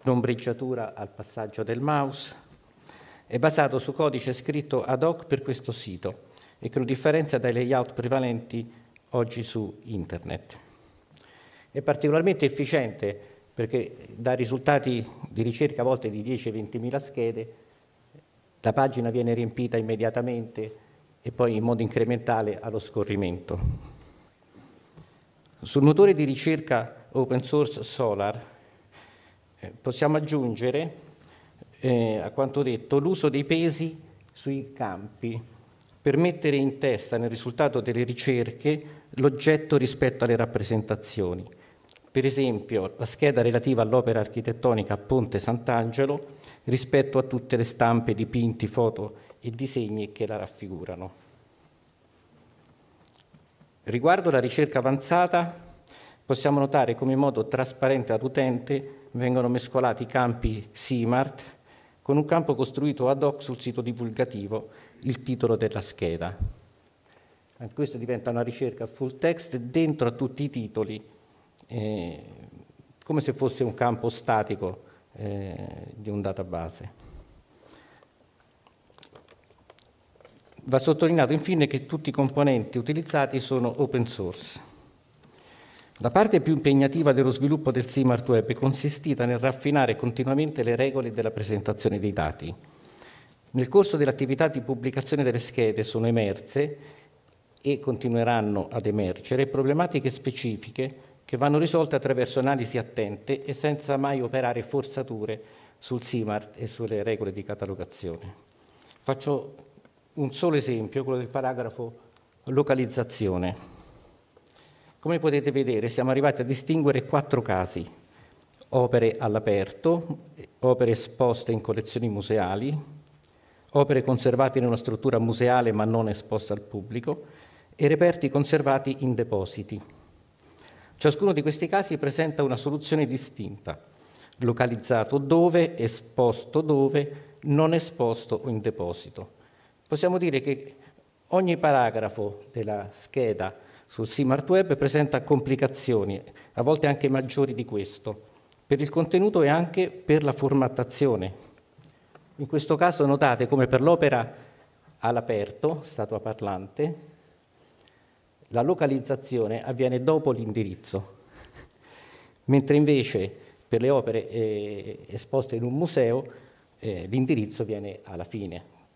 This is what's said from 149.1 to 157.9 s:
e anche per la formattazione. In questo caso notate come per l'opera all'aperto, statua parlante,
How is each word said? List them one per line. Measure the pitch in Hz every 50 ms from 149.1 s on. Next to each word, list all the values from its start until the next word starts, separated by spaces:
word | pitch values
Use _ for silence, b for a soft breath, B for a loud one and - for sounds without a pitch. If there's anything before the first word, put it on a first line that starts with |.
| 170 180 190 214 214 180 156
e | 139
anche | 147 165 175 165 170 196 185 -
per | - - - - 151 156 147
la | 139 131
formattazione. | - 139 135 139 139 131 123 - - 123 117 - - 147 135 117 98 92 95 95 B B B B B B _ _ _ - - - _ _ _ - - _ _ _ -
In | 143 131
questo | - 151 147 - 160
caso | 147 175 180 170 - 147
notate | 139 139 139 156 135 123 120 127 110
come | 143 135 127 120
per | 127 131
l'opera | 131 156 175 170 165 143 131 120 113 - B B B B B B B B B B B B B _
all'aperto, | - 113 120 117 113 - 117 104 101 104 - - - 151 165 151 143
statua | - - - 104 - 113 104
parlante, | - 117 110 - 110 101 98 92 95 101 - - 147 160 156 147 B B B B B B B B B _ _ b b b b b b b